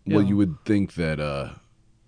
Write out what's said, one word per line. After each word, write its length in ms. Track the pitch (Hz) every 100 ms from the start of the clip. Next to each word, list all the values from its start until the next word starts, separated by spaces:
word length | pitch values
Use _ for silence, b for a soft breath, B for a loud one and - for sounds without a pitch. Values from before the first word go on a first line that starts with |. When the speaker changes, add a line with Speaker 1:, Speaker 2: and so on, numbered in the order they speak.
| -
Speaker 1:
You 100 | 104
Speaker 2:
Well, 80 |
Speaker 1:
know? 60 | 98
Speaker 2:
you 80 | 101
would 180 | 98 76 -
think 300 | 104 95 -
that, 240 | 82 76
uh, 300 | 76 69 65 - _ _ _ _